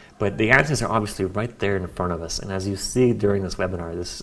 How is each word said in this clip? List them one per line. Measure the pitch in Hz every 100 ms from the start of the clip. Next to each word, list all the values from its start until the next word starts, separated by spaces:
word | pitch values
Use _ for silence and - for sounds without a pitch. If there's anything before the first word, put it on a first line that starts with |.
| - -
But | 101 98
the | 110
answers | 131 147 120
are | 113
obviously | 110 104 -
right | 92 101 120 -
there | 101 98
in | 87
front | - 90
of | 82
us. | 82 -
And | 101
as | 95 98
you | 95
see | - 123 127
during | 104 101 101
this | 92 -
webinar, | 92 90 82 85
this | 90 -